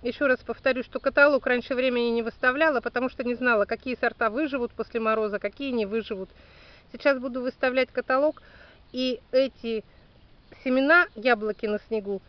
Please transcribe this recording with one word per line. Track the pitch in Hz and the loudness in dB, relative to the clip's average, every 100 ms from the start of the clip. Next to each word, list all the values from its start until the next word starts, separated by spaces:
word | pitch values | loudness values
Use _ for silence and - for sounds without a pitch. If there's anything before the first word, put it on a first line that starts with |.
Еще | 240 233 285 | -6 -2 0
раз | 254 | 0
повторю, | - 233 269 254 | -2 -4 -2 -2
что | 233 - | -4 -4
каталог | - 269 285 277 - | -2 4 4 4 0
раньше | 247 - | -2 -2
времени | 247 262 247 240 | -2 0 0 0
не | 233 | -2
выставляла, | 226 - 262 262 320 262 | -4 -2 0 2 2 2
потому | 240 240 254 | -2 -4 -4
что | - | -4
не | 247 240 | -4 0
знала, | 247 226 | 2 2
какие | 202 226 - 240 | 2 -2 -6 -2
сорта | 247 226 226 | -2 0 -2
выживут | 220 302 262 240 | -2 -4 -2 -6
после | - 226 240 | -6 -8 -4
мороза, | 220 220 214 202 | -2 0 -2 -4
какие | 202 - 277 | -6 -6 -6
не | 247 202 | -4 -2
выживут. | 220 208 196 190 - - - - - _ | -4 -6 -10 -10 -16 -20 -20 -20 -20 _
Сейчас | 240 294 269 | -2 0 0
буду | 254 254 | -2 -6
выставлять | 247 - 262 254 254 | -6 -2 -2 0 -2
каталог, | - 240 262 302 302 - - - - - | -4 -2 2 2 -2 -18 -20 -20 -20 -12
и | 254 254 240 _ | -4 -2 -2 _
эти | 254 269 - 233 226 - - - - - - - - 262 | 2 2 -2 -6 -6 -8 -20 -20 -20 -20 -20 -20 -8 0
семена, | 254 277 339 359 - | 2 6 6 4 0
яблоки | 233 233 214 208 214 | 0 0 0 -4 -4
на | 208 - | -4 -4
снегу, | 220 202 196 | -6 -4 -8